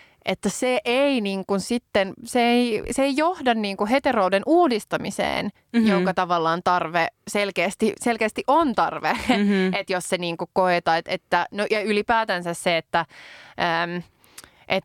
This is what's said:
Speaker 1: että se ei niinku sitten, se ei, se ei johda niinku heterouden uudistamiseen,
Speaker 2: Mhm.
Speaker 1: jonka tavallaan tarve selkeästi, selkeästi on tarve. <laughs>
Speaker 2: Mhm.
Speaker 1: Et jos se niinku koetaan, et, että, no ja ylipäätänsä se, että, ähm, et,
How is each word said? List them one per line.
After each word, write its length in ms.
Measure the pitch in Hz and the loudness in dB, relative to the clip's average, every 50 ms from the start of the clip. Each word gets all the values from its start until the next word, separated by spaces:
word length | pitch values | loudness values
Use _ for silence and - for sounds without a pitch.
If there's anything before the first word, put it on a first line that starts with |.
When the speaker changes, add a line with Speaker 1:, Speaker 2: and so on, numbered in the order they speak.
| - _ _ _ - | -20 _ _ _ -6
Speaker 1:
että 240 | - 190 - - 202 | -6 -4 -4 -4 -4
se 300 | - - - 254 254 247 - | -4 -2 -2 -2 0 0 0
ei 360 | 247 233 262 277 285 277 247 | 0 0 2 2 2 2 0
niinku 380 | 214 196 190 190 185 - 202 196 | -2 -2 -4 -4 -4 -2 -2 -2
sitten, 540 | 180 - 233 240 - _ - 214 190 190 - - - | -2 -2 -4 -4 -4 _ 0 0 0 0 -4 -12 -10
se 160 | 233 - 247 | -4 0 2
ei, 420 | 240 240 240 240 247 240 220 - - - | 2 4 4 4 2 2 0 -2 -4 -4
se 120 | - - 269 | -2 0 0
ei 100 | 277 269 269 | 0 2 0
johda 360 | 302 339 370 359 285 254 233 | 0 0 0 -2 0 0 0
niinku 340 | 220 214 202 196 - 208 208 | 0 0 -4 -4 -2 -2 0
heterouden 560 | 247 277 - 294 254 220 190 180 190 196 - | 2 2 2 2 2 2 2 2 2 0 2
uudistamiseen, 1040 | - 311 349 349 311 247 208 - - - - - - 196 - - - - - - 208 - _ _ _ - | 4 4 6 6 4 2 0 -2 -4 -4 -4 -4 -4 -4 -4 -2 -2 -2 -2 -4 -6 -8 _ _ _ 0
Speaker 2:
Mhm. 140 | 233 220 220 | 2 4 4
Speaker 1:
jonka 260 | 202 190 180 185 185 | 4 2 2 0 0
tavallaan 480 | - 185 170 175 170 160 165 165 175 - | 0 0 0 0 2 2 2 0 0 2
tarve 440 | 190 180 180 165 160 165 175 165 - - _ _ - | 2 2 2 0 0 0 0 0 -2 -4 _ _ -6
selkeästi, 640 | - 208 208 196 185 - 170 190 - - 220 226 - - | -2 -2 -2 -2 -2 -2 -2 -2 -2 0 -2 -2 -2 -2
selkeästi 440 | - 247 233 220 226 214 - - - - | -2 -2 -2 0 -2 -4 -4 -4 0 2
on 280 | 277 320 330 285 220 | 2 2 2 2 2
tarve. 380 | - 170 156 156 156 - 156 196 | 0 0 0 -2 -2 -2 -2 -2
<laughs> 300 | 226 - - - 196 208 | -2 0 0 2 2 2
Speaker 2:
Mhm. 300 | 202 202 190 185 185 185 202 | 2 2 2 2 0 0 -2
Speaker 1:
Et 100 | 196 - | -4 -2
jos 200 | 190 180 175 - | -4 -4 -4 -2
se 80 | 196 175 | -4 -4
niinku 320 | 180 175 165 165 175 - - | -2 -4 -6 -6 -8 -4 0
koetaan, 440 | 190 185 180 180 175 - 165 165 165 | 2 2 2 2 2 2 2 0 0
et, 80 | 170 - | 0 -2
että, 380 | 185 180 _ - - 175 170 - | -6 -8 _ -2 0 0 0 -2
no 140 | - 202 208 170 | -4 -4 -2 0
ja 120 | 196 214 | 0 0
ylipäätänsä 720 | 202 220 208 208 208 - 240 226 220 214 196 175 175 175 170 | 0 0 0 0 0 0 0 0 0 0 -4 -4 -4 -6 -6
se, 240 | - - 185 170 165 | -4 -2 0 0 0
että, 280 | 160 _ - 170 165 - - - - - - - - - - - | 0 _ -2 -2 -2 -4 -8 -20 -20 -20 -20 -20 -20 -14 -6 -4
ähm, 340 | 175 175 165 165 170 170 175 175 170 - _ _ _ _ _ - - - _ _ _ - | -2 -2 0 -2 -2 -4 -4 -8 -8 -10 _ _ _ _ _ -20 -20 -20 _ _ _ -4
et, 160 | - 190 - | -4 -4 -4